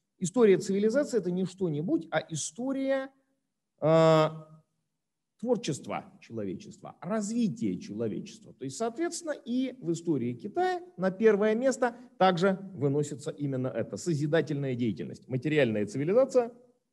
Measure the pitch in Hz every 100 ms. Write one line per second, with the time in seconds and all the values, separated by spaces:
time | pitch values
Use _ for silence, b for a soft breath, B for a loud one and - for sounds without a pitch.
0 | _ - 175 247 220 180 - 196 214 254
1 | 285 233 175 180 185 - 180 147 175 320
2 | - 156 - 156 - - 254 269 269 269
3 | 269 _ _ _ _ _ _ - 147 160
4 | 160 160 156 160 - - _ _ _ _
5 | _ _ _ _ 233 233 - 139 - 87
6 | - - - 113 101 85 - - - -
7 | 165 220 202 233 220 - 104 90 - 104
8 | 113 87 - - - - 135 135 233 233
9 | 339 - 320 285 - 247 262 254 160 165
10 | 170 143 120 123 208 339 370 359 349 -
11 | 190 185 220 208 214 220 269 254 247 233
12 | B - 185 175 196 185 - 180 139 143
13 | 147 - - - 143 131 127 117 107 101
14 | 175 147 147 160 151 143 139 123 120 95
15 | 69 - - 127 151 151 123 107 104 131
16 | 147 220 262 254 233 - _ _ _